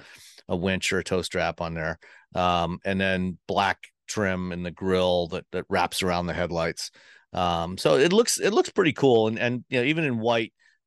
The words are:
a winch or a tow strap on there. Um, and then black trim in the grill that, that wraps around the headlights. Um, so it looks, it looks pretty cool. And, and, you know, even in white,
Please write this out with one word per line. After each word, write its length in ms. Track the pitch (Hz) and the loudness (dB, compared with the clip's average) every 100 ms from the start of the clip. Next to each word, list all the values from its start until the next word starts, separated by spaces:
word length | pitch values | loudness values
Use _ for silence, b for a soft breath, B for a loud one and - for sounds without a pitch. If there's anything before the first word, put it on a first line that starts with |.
| B B B B - | B B B B -6
a 80 | 92 | -2
winch 360 | 95 95 - | 0 -2 -2
or 60 | 95 | -2
a 60 | |
tow 180 | - 95 | -2 -2
strap 380 | 85 92 82 85 | -2 -2 -2 -2
on 120 | 85 | -6
there. 280 | 82 80 82 B B B | -4 -6 -6 B B B
Um, 460 | - 90 87 85 87 | 0 2 2 0 -2
and 160 | 98 95 | -2 0
then 380 | 95 92 92 85 - | 0 0 -2 -6 -4
black 320 | 95 98 - - _ - | 0 2 0 -8 _ -10
trim 420 | - 98 92 92 | -2 -2 -2 -4
in 140 | 87 | -6
the 80 | 90 | -8
grill 560 | 80 95 92 90 90 85 | -4 0 2 2 2 0
that, 180 | 87 - | -6 -8
that 140 | 92 - | -8 -2
wraps 340 | 92 87 - | 0 0 -2
around 240 | 92 87 87 | -2 -2 -2
the 80 | |
headlights. 560 | 82 87 85 82 80 - B B B B | -4 -2 -2 -4 -4 -12 B B B B
Um, 460 | 90 90 85 85 92 | -2 0 0 -4 -2
so 180 | 156 147 | 2 4
it 160 | 165 | 4
looks, 280 | 202 240 - | 4 2 2
it 120 | 190 | 0
looks 180 | 226 359 | 2 0
pretty 220 | - 170 | 2 0
cool. 360 | - 139 117 110 | 4 4 4 2
And, 100 | 110 | 0
and, 260 | 120 123 - | -2 -2 -4
you 100 | 127 | -2
know, 60 | |
even 180 | 127 160 | 0 0
in 160 | 151 117 | -2 -2
white, 340 | 110 117 113 _ b b | 0 0 -2 _ b b